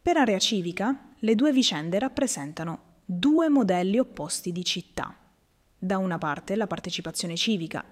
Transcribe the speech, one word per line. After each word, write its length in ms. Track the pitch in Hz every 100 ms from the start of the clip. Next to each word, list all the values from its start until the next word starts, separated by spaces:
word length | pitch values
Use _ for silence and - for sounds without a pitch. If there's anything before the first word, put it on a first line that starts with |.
Per 160 | - 330
Area 220 | 240 190
Civica, 720 | - 214 175 170 208 269 - -
le 160 | 220
due 180 | 220 294
vicende 460 | 262 240 165 160 185
rappresentano 1000 | 262 - 262 - 143 160 165 165 _ _
due 440 | - 180 262 311 320
modelli 500 | 285 202 180 185 214
opposti 540 | 247 - - - -
di 120 | 170
città. 520 | 175 - - - - - _ _ _ _ _ _
Da 220 | 185 190
una 200 | 190 165
parte 360 | 156 147 -
la 140 | 202 208
partecipazione 680 | 170 180 - 170 - 170
civica 520 | 170 - 208 160 - -